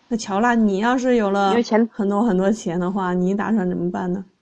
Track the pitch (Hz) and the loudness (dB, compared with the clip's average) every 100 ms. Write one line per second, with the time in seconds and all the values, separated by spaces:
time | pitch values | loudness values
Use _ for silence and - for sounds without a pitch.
0 | - 233 208 196 240 233 214 190 233 254 | -8 -6 -4 0 2 2 2 2 0 0
1 | 254 240 196 196 196 226 240 220 233 - | 2 2 2 2 2 2 2 2 0 0
2 | 196 202 233 185 196 220 185 170 180 196 | -2 2 2 2 2 0 -4 -2 -2 -2
3 | 185 180 180 202 196 220 180 175 175 190 | -2 0 0 0 0 0 0 -2 -4 -4
4 | 185 190 185 _ | -4 -6 -8 _